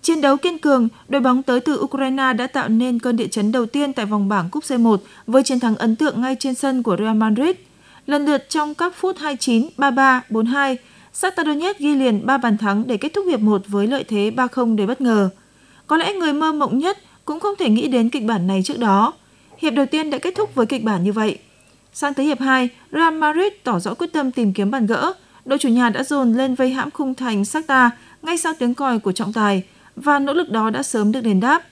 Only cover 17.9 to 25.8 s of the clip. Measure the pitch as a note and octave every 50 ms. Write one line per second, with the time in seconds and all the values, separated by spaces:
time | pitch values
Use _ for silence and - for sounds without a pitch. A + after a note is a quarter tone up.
17.9 | B3+ A#3+ A3+ A#3 A#3+ C#4+ G#3+ A3 A#3 G3 E3+ F#3 G3 F#3+ F#3 - G3 - A#3+ G#3+
18.9 | F#3+ G3 G#3+ C4+ - - _ _ _ _ _ _ - - - D#4 A#3 C#4+ C#4 C4+
19.9 | - D#4 D#4 D#4 C#4+ B3+ - F4 F4+ - G#4+ G#4 - C4+ A#3 A3 C#4 B3+ A3+ A3
20.9 | G#3 F3+ F3 G3+ G3+ A3 G#3+ G#3+ - - - _ _ _ _ _ _ _ _ _
21.9 | _ - - C#4+ C#4+ C#4 C4+ D4+ D4 - C4+ C4+ C4 C4 B3+ B3 - - - _
22.9 | - D4+ E4 E4 D#4+ D#4 D#4 D4+ D4+ D#4+ F#4+ G#4 F#4+ - _ B3+ A3 F3 F3 -
23.9 | A#3+ - F4 E4+ - D#4 C#4+ C4 B3 - A#3 G3+ F#3+ - G3+ G3+ B3+ C4+ A3+ G3+
24.9 | A3+ D3+ - E4+ F#4+ - _ _ _ - _ - C4+ C#4+ - C4 A3+ B3